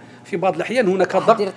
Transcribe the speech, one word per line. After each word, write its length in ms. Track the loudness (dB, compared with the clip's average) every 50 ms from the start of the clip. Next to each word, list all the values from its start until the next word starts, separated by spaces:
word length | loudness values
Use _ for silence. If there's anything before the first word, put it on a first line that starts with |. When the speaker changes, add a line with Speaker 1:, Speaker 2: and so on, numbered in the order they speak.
| -10 -18 -20 -20 -12
Speaker 1:
في 120 | -8 -6
بعض 180 | -2 -2 -2 -2
الأحيان 340 | -2 -4 -4 -2 0 0 2
هناك 260 | 2 2 0 0 0
Speaker 2:
راح 120 | 2 2
Speaker 1:
ضغط، 100 | 2 2
Speaker 2:
دير 140 | 2 0 -4 0